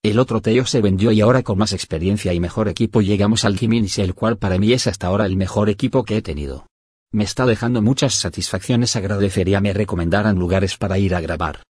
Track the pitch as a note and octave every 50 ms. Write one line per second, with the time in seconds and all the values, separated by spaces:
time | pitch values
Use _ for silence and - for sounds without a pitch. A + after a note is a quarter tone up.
0 | - G#2+ G#2 A#2 C3 - A2+ A2 G2 A2 A2 B2 C3 - - B2 G#2 G2+ F#2 F#2
1 | G2+ A#2 G#2+ A2 G#2 A#2 B2+ C3 B2 - G#2 F#2 G#2+ G2+ G2 F2+ - _ D#2+ D#2
2 | E2 F#2+ G2+ G#2+ - F#2 F2+ F2 F2 F2 - A2+ A2 G2+ E2+ - A2+ G#2+ - A#2+
3 | G#2 F#2 G#2 F#2+ G2+ G#2 A2+ A#2 - G#2+ G2+ F2+ B2 G#2 A2+ A#2 G#2+ F#2 - -
4 | G2+ F2+ F2+ - A2+ A2 A#2 F#2+ - G2 F2+ F#2 G#2 A2 B2 C3 - B2 - -
5 | - F2+ F#2+ G#2 G#2+ F#2+ F#2+ F#2+ F#2+ F2+ - G#2 G#2 G#2+ G#2 - C#3 A#2+ - C3
6 | A#2 - G#2+ G#2+ - - D#2 D2 C#2+ C#2 C2 C#2 - _ _ _ _ _ _ _
7 | _ _ - G#2+ G#2 - - - B2+ B2 A2 - A2+ A#2 B2 A#2 G#2 A#2 C3+ -
8 | D3 C3 - - - F#2 - - F2+ - - F#2 - - B2 A#2 B2 A#2+ - A#2
9 | F#2+ G2+ G#2 G2 G2+ G2 F#2 G2+ F2+ F2+ G2+ G2 G2 G2+ F#2 G2 G#2 - - F2
10 | E2+ E2+ E2+ G#2 G#2 A2 G2+ F#2 F2+ E2+ F#2 F#2+ G2 F#2 - - A2 F#2+ F#2 G2
11 | G2+ F#2+ F2+ F2 E2 D#2+ E2 D2+ E2+ D#2 C#2+ - - _